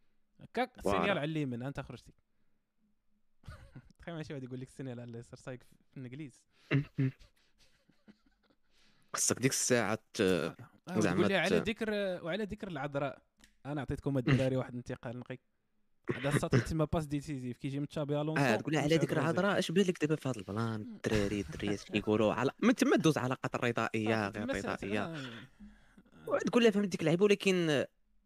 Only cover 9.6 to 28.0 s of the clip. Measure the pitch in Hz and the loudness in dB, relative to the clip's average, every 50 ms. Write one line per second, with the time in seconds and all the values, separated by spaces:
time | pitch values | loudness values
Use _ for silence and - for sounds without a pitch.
9.6 | - - 127 120 110 95 110 - _ _ - - 101 92 92 80 73 80 - - | 2 2 4 2 4 2 0 -2 _ _ 0 2 4 4 4 4 2 -2 -6 -8
10.6 | 120 - _ - - - - - - - 87 - 202 196 196 175 160 196 190 165 | -18 -20 _ -20 -12 -4 0 2 2 2 4 4 4 4 4 2 2 4 2 2
11.6 | - 220 226 - 226 214 208 202 202 190 180 165 - 208 185 208 220 180 214 208 | 2 0 -4 -4 -4 -4 -2 -2 -2 -4 -4 -6 -6 -6 -4 -4 -4 -6 -8 -10
12.6 | 214 190 170 135 139 147 139 139 147 131 - - _ _ _ _ - _ _ _ | -10 -10 -8 -6 -6 -4 -4 -2 -4 -4 -6 -10 _ _ _ _ -20 _ _ _
13.6 | - 139 147 151 123 - 147 - - 143 139 131 120 147 135 127 131 131 131 131 | -10 -8 -6 -6 -4 -6 -6 -4 -2 0 0 0 4 4 4 4 4 2 2 0
14.6 | 123 - 123 123 120 - 123 - - 123 117 123 117 - 127 - _ _ _ _ | -2 -4 -8 -10 -8 -10 -12 -10 -10 -10 -10 -10 -10 -12 -12 -14 _ _ _ _
15.6 | _ _ _ _ _ _ _ _ - - - 117 131 143 143 - - 165 - 123 | _ _ _ _ _ _ _ _ -6 -6 -6 -2 -2 0 2 2 2 4 4 2
16.6 | - - 165 156 151 - - 170 156 139 147 147 139 156 147 127 123 123 120 - | 2 2 2 2 2 2 2 -2 -2 -2 -4 -4 -4 -4 -8 -6 -6 -6 -8 -6
17.6 | - 139 135 143 143 - - 160 147 139 147 147 151 156 156 139 143 - - 208 | -6 -4 -4 -4 -6 -4 -4 -4 -2 0 0 0 0 0 2 2 4 4 4 2
18.6 | - 147 160 143 135 143 165 160 165 - 170 160 139 165 160 180 185 202 180 - | 2 0 0 2 4 4 4 4 4 2 2 0 2 2 2 2 2 2 2 2
19.6 | 185 - 165 190 202 180 175 - 151 147 156 - - 131 123 110 92 - 98 110 | 0 2 4 4 4 4 2 0 2 0 0 0 0 -4 -4 -4 -6 -6 -2 -2
20.6 | 117 113 110 107 104 247 214 - - 107 110 107 101 101 104 101 95 - - - | 0 0 -2 -4 -6 -8 -12 -6 -2 0 2 2 2 2 0 -2 -4 -4 -6 -4
21.6 | 104 101 101 - - - - 104 - 107 107 107 110 104 - - 123 139 - - | -2 -2 -2 -4 -6 -4 -4 -2 2 2 2 4 4 4 2 2 0 -2 0 2
22.6 | - - - - 240 277 - 247 156 160 143 110 120 127 131 - - 127 - 117 | 4 4 4 6 4 4 4 6 6 4 4 4 0 -2 -2 -2 -4 -4 -2 0
23.6 | 123 120 117 117 113 - - 113 107 110 113 110 104 98 101 104 104 262 - 98 | 0 0 2 0 -2 0 0 0 0 2 2 2 2 0 -2 -4 -4 -2 -4 -2
24.6 | 98 98 95 - - 98 104 107 - - 165 147 131 123 117 117 123 - _ - | -2 -4 -4 -4 -4 -2 -2 -2 -2 -4 -8 -10 -10 -10 -12 -14 -18 -20 _ -20
25.6 | 214 - - - - _ _ - - _ - - - - - - - - - 247 | -20 -20 -20 -20 -20 _ _ -20 -20 _ -20 -16 -6 -2 -2 -2 -2 2 2 4
26.6 | 233 226 185 202 208 180 180 - 170 151 165 175 208 202 202 - - 196 185 180 | 4 4 4 4 -2 -2 -2 0 2 2 4 4 4 4 4 4 2 2 2 2
27.6 | 170 156 147 123 - - _ _ | 2 2 2 2 0 -2 _ _